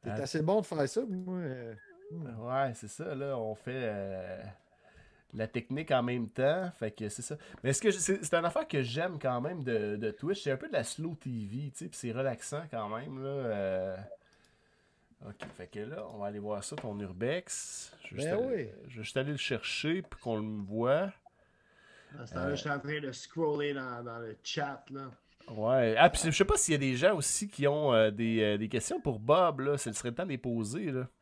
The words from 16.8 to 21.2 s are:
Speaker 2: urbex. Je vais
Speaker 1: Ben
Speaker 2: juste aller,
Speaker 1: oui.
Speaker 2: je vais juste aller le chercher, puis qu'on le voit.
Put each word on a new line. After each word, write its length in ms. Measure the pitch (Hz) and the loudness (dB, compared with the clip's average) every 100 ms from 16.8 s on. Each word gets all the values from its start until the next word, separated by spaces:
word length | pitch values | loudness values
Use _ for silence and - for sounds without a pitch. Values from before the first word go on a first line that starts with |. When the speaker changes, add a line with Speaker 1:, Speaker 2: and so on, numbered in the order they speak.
| 120 101 | -6 -4
Speaker 2:
urbex. 920 | 101 90 117 165 - - - - - - - | -6 -2 0 0 -4 -8 -8 -10 -12 -16 -12
Je 100 | 120 | -4
vais 80 | |
Speaker 1:
Ben 60 | 151 | 0
Speaker 2:
juste 120 | 190 254 | 0 0
aller, 80 | 226 | -2
Speaker 1:
oui. 140 | 113 - - | -4 -10 -14
Speaker 2:
je 100 | 120 | -10
vais 60 | |
juste 140 | 107 - | -4 -2
aller 140 | 139 | -2
le 60 | 143 | -2
chercher, 640 | - 120 - - 147 175 | -2 -2 -2 -2 0 0
puis 160 | 180 - | -2 -8
qu'on 160 | - 110 | -2 -2
le 260 | 107 107 | -2 -4
voit. 480 | 98 110 120 143 196 - | -4 0 4 4 2 -6